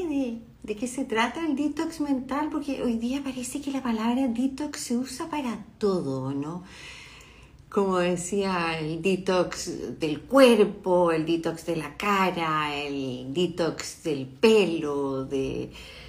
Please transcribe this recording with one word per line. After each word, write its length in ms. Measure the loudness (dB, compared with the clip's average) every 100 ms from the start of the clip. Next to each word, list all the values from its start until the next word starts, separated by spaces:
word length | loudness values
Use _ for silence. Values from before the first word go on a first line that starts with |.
| -2
de, 320 | -2 -2 -6 -14 -18
de 120 | -10 -6
qué 100 | -6
se 180 | -6 -2
trata 400 | 0 0 -2 -2
el 100 | 0
detox 460 | -2 -2 -6 -4
mental? 480 | -2 -2 -2 -4 -2
Porque 320 | -4 -4 -4
hoy 140 | -2 -2
día 240 | -2 -4
parece 380 | -4 -8 -8 -6
que 100 | -4
la 120 | -4
palabra 440 | -2 0 0 2 0
detox 520 | 0 -2 -2 -8 -8
se 160 | -2 -2
usa 320 | -2 -8 -6
para 360 | -4 -4 -6 -10 -2
todo, 540 | 0 0 -2 -4 -4
¿no? 300 | -4 -6 -8 -12 -18 -18 -18 -20 -20 -20 -20 -20 -20 -2
Como 280 | 0 2 2
decía, 800 | 2 0 -2 -2 0 0 -2 -2
el 220 | -4 -2
detox 1000 | 0 2 2 2 2 -2 -8 -6 -8 -4
del 220 | -2 -2
cuerpo, 880 | 4 8 10 10 6 4 2 6 6
el 140 | 4 2
detox 400 | 0 0 -4 -4
de 100 | -4
la 220 | -6 -4
cara, 800 | 0 2 2 2 0 0 0 -2
el 580 | -4 -4 -4 -6 -4
detox 720 | 0 0 2 -2 -2 -10 -8
del 240 | -4 -4 -4
pelo, 960 | 4 6 8 6 0 -2 -2 -2 -2 -2
de, 460 | -2 -2 -4 -8 -12 -18 -18